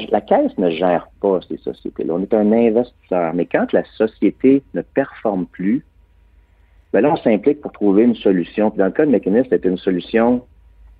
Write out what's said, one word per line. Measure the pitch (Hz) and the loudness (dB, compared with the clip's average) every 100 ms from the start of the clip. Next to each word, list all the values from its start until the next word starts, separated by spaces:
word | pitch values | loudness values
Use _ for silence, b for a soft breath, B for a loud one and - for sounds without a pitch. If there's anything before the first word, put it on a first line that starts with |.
| 107 | 0
la | 107 | -4
Caisse | - 214 294 - | 0 0 0 -2
ne | 90 | -2
gère | 80 90 85 - _ | 0 0 0 -4 _
pas | 101 92 - | -2 -2 -4
ces | 80 | -12
sociétés-là. | - 65 - - - 82 | -10 -10 -12 -8 -6 -4
On | |
est | 98 | -2
un | 110 104 | 0 2
investisseur. | 113 117 110 127 _ _ 92 87 85 | 2 2 2 -2 _ _ -2 -2 -2
Mais | - | -4
quand | 151 254 | -4 0
la | 98 - - | -2 -4 -4
société | 110 - 101 - 131 135 - | -4 0 -2 2 2 2 0
ne | - | -10
performe | - - 135 - 113 101 85 | -6 -4 -4 -6 -6 -4 -6
plus, | - 92 113 - _ _ _ _ _ _ _ _ _ _ | -6 -4 -4 -6 _ _ _ _ _ _ _ _ _ _
ben | 98 | 0
là, | 135 | 0
on | 165 | 0
s'implique | 131 104 - 147 | 0 0 0 -2
pour | - | -6
trouver | - 104 95 | -2 0 4
une | 120 113 | 2 2
solution. | 107 92 85 - 107 | 0 0 -2 -2 -2
Puis | 107 | 0
dans | 95 | -2
le | |
cas | 90 156 | 0 0
de | |
McInnes, | 107 - 104 - | 0 0 0 0
c'était | 87 95 | 0 0
une | 92 | -2
solution, | - 92 - 110 117 123 - _ _ _ - - | -2 -4 -2 0 0 0 -6 _ _ _ -20 -20